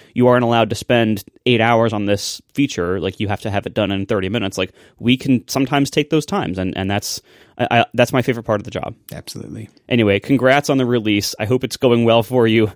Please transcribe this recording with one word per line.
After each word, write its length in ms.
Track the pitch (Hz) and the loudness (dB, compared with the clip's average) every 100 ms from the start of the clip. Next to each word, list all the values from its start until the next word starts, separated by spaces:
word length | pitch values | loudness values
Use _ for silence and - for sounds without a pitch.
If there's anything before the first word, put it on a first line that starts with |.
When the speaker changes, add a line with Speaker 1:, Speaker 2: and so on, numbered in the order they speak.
| - | -8
Speaker 1:
"You 120 | 113 123 | 2 4
aren't 160 | 123 | 4
allowed 260 | 120 117 113 | 4 2 2
to 60 | 117 | -2
spend 480 | - 120 110 104 - _ - | 0 2 2 -2 -6 _ 0
eight 140 | 117 | 2
hours 320 | 113 113 113 | 4 4 2
on 140 | 107 101 | 0 -2
this 340 | 101 - - _ | -2 -4 -12 _
feature." 480 | - 139 - 87 92 | -4 -2 -2 -4 -2
Like, 200 | 90 - | -4 -4
you 80 | 101 | -6
have 120 | 101 | -4
to 80 | - | -4
have 160 | 101 92 | -4 -4
it 80 | |
done 160 | 110 98 | -2 -2
in 160 | 98 98 | -2 -2
thirty 220 | 107 95 | -2 -2
minutes. 300 | 113 95 - | -4 -4 -4
Like, 140 | 95 _ _ - | -6 _ _ -4
we 180 | 117 131 | 0 0
can 300 | - 123 - | 2 0 0
sometimes 420 | 135 135 143 139 | -4 0 0 0
take 200 | - 147 | -2 0
those 160 | 160 - | -2 -2
times, 320 | 196 127 92 | -4 -4 -4
and, 180 | 92 - | -4 -4
and 140 | 95 | -4
that's, 300 | 101 - - - _ _ - | -4 -4 -10 -14 _ _ -6
I, 100 | 123 | 0
I, 160 | 120 - | 0 2
that's 180 | 117 120 | 2 2
my 100 | 135 | 2
favorite 220 | 123 117 | 0 -4
part 160 | 110 107 | -2 -4
of 40 | |
the 60 | - | -4
job. 240 | - - - - | -10 -10 -12 -16
Speaker 2:
Absolutely. 560 | - - - - - 107 _ - | -16 -14 -14 -14 -14 -16 _ -2
Speaker 1:
Anyway, 320 | 117 104 101 | 2 4 2
congrats 500 | - 139 127 139 143 | 0 2 4 2 2
on 80 | 135 | 0
the 80 | 123 | 0
release. 480 | 123 107 104 - - | 0 0 0 -2 -6
I 60 | |
hope 200 | 107 127 | -2 -2
it's 120 | 117 - | -2 -2
going 280 | 131 120 | 2 4
well 180 | 113 117 | 4 2
for 240 | 113 127 113 | 2 2 4
you, 260 | 113 107 | 4 2